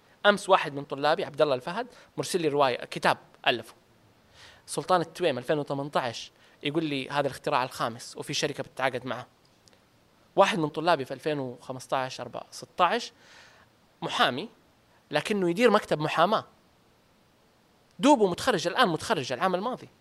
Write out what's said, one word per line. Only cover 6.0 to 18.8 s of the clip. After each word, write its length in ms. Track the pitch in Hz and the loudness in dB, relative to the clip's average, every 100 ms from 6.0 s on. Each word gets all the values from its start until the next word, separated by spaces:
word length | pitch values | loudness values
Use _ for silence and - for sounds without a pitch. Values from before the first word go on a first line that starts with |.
| 131 117 - _ _ _ | -4 -6 -12 _ _ _
يقول 220 | 143 156 | -4 -2
لي 240 | 156 139 131 | -2 -4 -4
هذا 180 | 143 143 | -2 -2
الاختراع 380 | 120 - 139 | -2 -2 0
الخامس 520 | 131 - 131 117 - - | -2 -4 -6 -6 -14 -12
وفي 180 | 143 | -8
شركة 280 | 147 147 139 | -4 -4 -4
بتتعاقد 440 | 131 - 131 123 127 | -10 -2 -2 -2 -6
معه. 200 | 117 117 _ _ _ _ _ _ _ _ _ _ - | -10 -12 _ _ _ _ _ _ _ _ _ _ 4
واحد 220 | 196 190 | 4 4
من 100 | 151 | -2
طلابي 360 | 156 165 160 | -2 2 2
في 100 | 127 | 0
ألفين 240 | 131 160 147 | -6 -4 -4
وخمسة 580 | 131 123 - 131 - 139 | -4 -8 -12 -12 -4 -2
عشر، 260 | 131 - | -2 -6
أربعة، 240 | 123 - - | -12 -12 -14
ستة 340 | - - - | -16 -8 2
عشر، 280 | 180 220 - - - - - - _ _ _ - | 2 2 -4 -16 -20 -20 -20 -20 _ _ _ -10
محامي، 460 | 160 - 185 123 214 _ _ _ _ _ - | -4 0 0 0 -8 _ _ _ _ _ -4
لكنه 400 | 147 - 208 175 | -2 0 0 2
يدير 200 | 170 196 | 4 4
مكتب 280 | 208 - 156 | 4 2 -2
محاماة. 460 | 151 - 180 220 - _ _ _ _ _ _ _ _ _ _ _ _ _ _ - | 0 2 2 2 -4 _ _ _ _ _ _ _ _ _ _ _ _ _ _ 0
دوبه 280 | 233 277 196 | 4 6 4
متخرج 400 | 175 - 196 170 | 0 0 0 0
الآن، 220 | 214 | 2